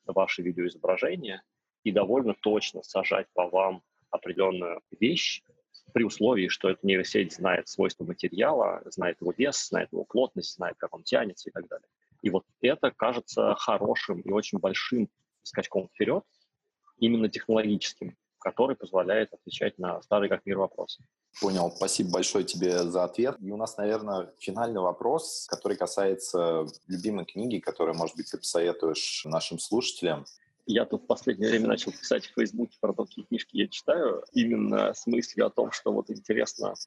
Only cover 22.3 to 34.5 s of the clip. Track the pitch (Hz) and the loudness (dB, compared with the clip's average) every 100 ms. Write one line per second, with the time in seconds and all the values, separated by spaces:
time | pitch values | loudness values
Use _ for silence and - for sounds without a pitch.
22.3 | 101 90 87 90 90 87 90 87 - 123 | 0 0 0 2 2 2 0 0 0 -2
23.3 | 139 98 104 110 - 104 107 107 98 90 | -2 -8 -6 -6 -2 -2 -2 -2 -4 -6
24.3 | - - 95 117 107 90 87 117 160 165 | -10 -8 -4 -2 0 0 0 0 0 -2
25.3 | - - - 101 101 90 - 98 95 - | -10 -8 -4 -2 -2 -2 0 0 0 -2
26.3 | 90 85 82 78 - - 90 104 104 87 | 0 2 0 -2 -8 -10 -6 -2 -4 -6
27.3 | 95 127 95 - - 82 85 82 - - | -6 -4 -4 -4 -2 0 0 -2 -4 -10
28.3 | - - 87 85 82 80 76 - - 76 | -8 -2 0 2 2 0 0 -4 -6 -4
29.3 | 80 - 82 - 110 - - 87 73 - | -2 -2 -6 -2 0 0 -2 -2 -2 -6
30.3 | - _ _ - 110 117 107 - 117 - | -20 _ _ 0 0 2 -2 -2 0 0
31.3 | 95 110 113 113 104 - - - 117 - | 0 2 2 2 0 -2 -8 -2 -2 -2
32.3 | - 110 110 120 - 104 98 107 - 101 | -2 -2 -2 -6 -2 -2 -2 -6 -10 -6
33.3 | 117 - - 107 - - 165 139 92 - | -6 -4 -2 -2 -2 0 2 2 -2 -2
34.3 | 123 117 | 0 2